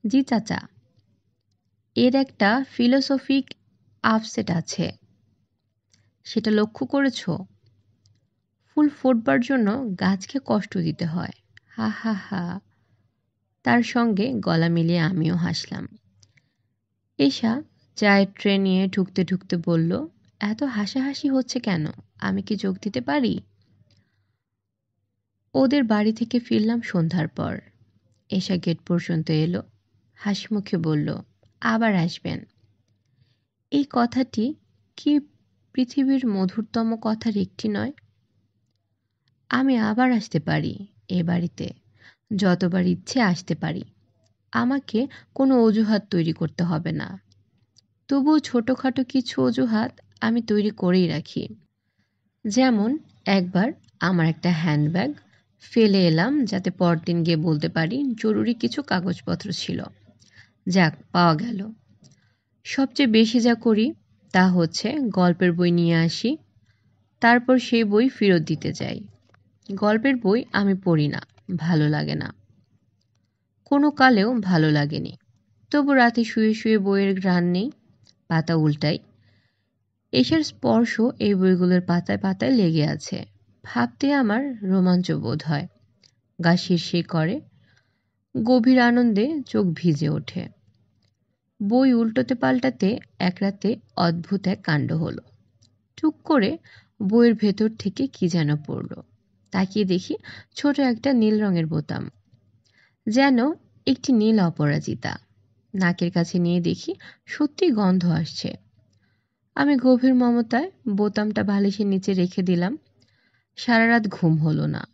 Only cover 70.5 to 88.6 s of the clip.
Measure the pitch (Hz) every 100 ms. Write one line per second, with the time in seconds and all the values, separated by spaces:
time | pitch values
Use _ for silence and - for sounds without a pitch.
70.5 | 196 202 190 185 160 147 - - _ -
71.5 | 180 160 165 151 151 151 151 - - _
72.5 | _ _ _ _ _ _ _ _ _ _
73.5 | _ _ 285 294 285 262 220 208 254 190
74.5 | 175 156 151 147 156 - - _ _ _
75.5 | _ _ 294 277 269 240 233 220 - 220
76.5 | 220 220 220 196 196 196 190 190 180 175
77.5 | 180 240 - _ _ _ _ _ 165 156
78.5 | 165 156 147 151 - _ _ _ _ _
79.5 | _ _ _ _ _ _ 247 247 320 302
80.5 | - 240 226 233 - 233 - 208 196 185
81.5 | 180 180 180 180 175 175 196 196 190 233
82.5 | 262 175 160 147 147 - 185 - _ _
83.5 | _ - 240 240 - 277 285 226 220 285
84.5 | 233 196 190 180 180 180 156 113 156 156
85.5 | 147 185 _ _ _ _ _ _ - 170
86.5 | 175 - 175 - 175 160 165 160 269 -
87.5 | _ _ _ _ _ _ _ _ 254 226
88.5 | 254